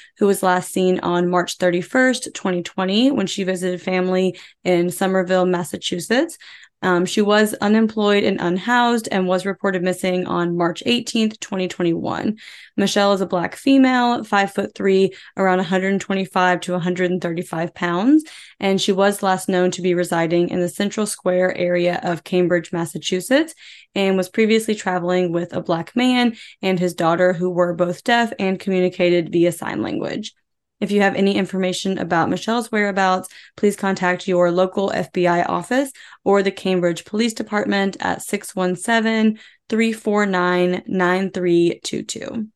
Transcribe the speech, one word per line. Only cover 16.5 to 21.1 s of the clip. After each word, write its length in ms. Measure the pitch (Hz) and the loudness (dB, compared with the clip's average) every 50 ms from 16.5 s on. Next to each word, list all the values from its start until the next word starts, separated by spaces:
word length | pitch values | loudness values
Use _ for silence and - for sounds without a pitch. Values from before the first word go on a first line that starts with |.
| 180 175 | 2 0
to 140 | - 180 180 | -2 -4 -4
a 40 | 180 | -2
hundred 320 | 165 180 180 175 185 175 | -2 -2 0 0 0 0
and 120 | 180 175 | 0 -2
thirty-five 500 | 180 170 165 170 180 - - 165 170 175 | -4 -4 -4 -6 -6 -6 -6 -4 -4 -6
pounds, 520 | - - 185 175 170 180 208 262 302 311 311 - - - - - - - | -6 -4 -4 -2 0 0 4 4 4 4 2 0 -8 -20 -20 -20 -8 -4
and 180 | 202 196 196 185 | 0 0 0 2
she 140 | - - | 2 0
was 300 | 190 185 196 208 202 - | 2 4 2 2 2 2
last 260 | 202 190 185 185 - - | 0 0 0 0 0 0
known 220 | 185 180 180 180 | 0 2 2 0
to 100 | 180 - | 0 0
be 140 | 175 185 175 | 0 0 0
residing 560 | 175 180 175 175 165 165 160 175 170 175 - | 0 0 0 0 0 0 2 2 0 0 0
in 100 | - 180 | 0 -2
the 80 | 175 175 | -2 -2
Central 380 | - - 202 202 - 220 214 | -2 -2 -4 -2 -2 -2 -4
Square 500 | 202 | -4